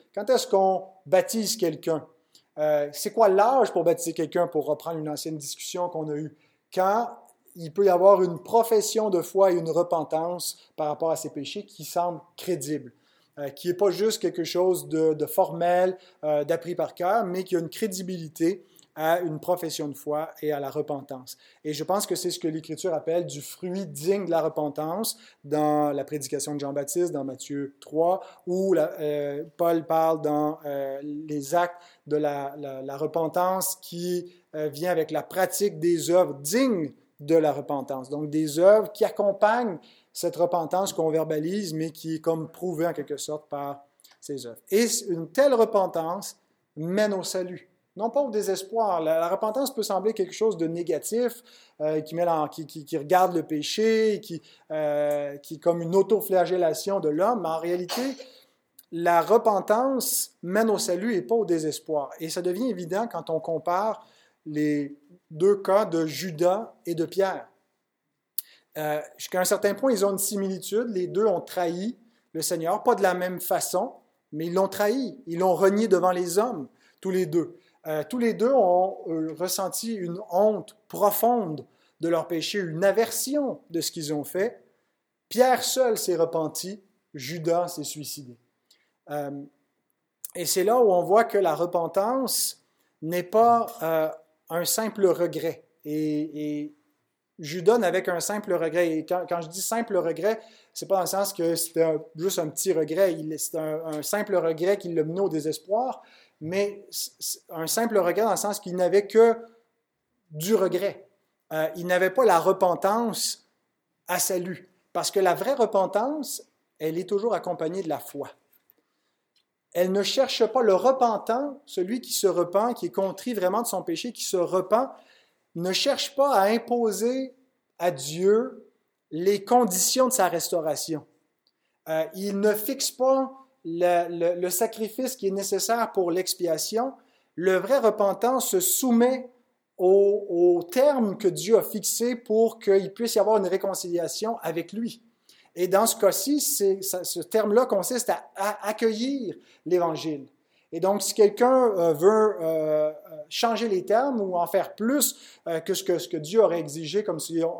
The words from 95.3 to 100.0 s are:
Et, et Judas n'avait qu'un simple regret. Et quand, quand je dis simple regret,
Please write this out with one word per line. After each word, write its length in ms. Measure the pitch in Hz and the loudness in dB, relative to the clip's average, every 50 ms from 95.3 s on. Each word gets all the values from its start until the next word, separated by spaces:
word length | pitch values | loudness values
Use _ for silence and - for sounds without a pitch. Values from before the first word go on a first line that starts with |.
| 160 - - 165 - - _ _ _ _ _ | -2 -4 -4 -4 -6 -8 _ _ _ _ _
Et, 760 | 151 151 156 156 151 151 151 151 160 147 151 151 151 147 147 | -6 -4 -2 -2 -2 -2 -2 -4 -4 -6 -8 -6 -6 -4 -6
et 140 | 147 151 - _ _ _ _ _ _ _ _ _ _ _ _ - | -8 -10 -12 _ _ _ _ _ _ _ _ _ _ _ _ -14
Judas 400 | 165 143 160 185 165 196 233 240 | -12 -10 -8 2 4 6 6 6
n'avait 240 | 202 175 165 185 | 4 2 2 0
qu'un 180 | 185 190 180 170 | 0 0 -2 -2
simple 340 | - - 208 214 208 196 180 | -2 -4 -4 -6 -2 -2 0
regret. 360 | 160 165 160 151 175 175 165 | 0 0 0 2 2 2 2
Et 140 | 160 156 151 | 0 -2 -2
quand, 220 | - 180 180 175 147 | -2 -2 -2 -2 -2
quand 120 | 175 175 | -4 -4
je 80 | 165 156 | -4 -8
dis 120 | 170 196 | -8 -8
simple 360 | - - 226 233 226 226 202 | -6 -4 -2 -4 -2 0 0
regret, 440 | 180 | 0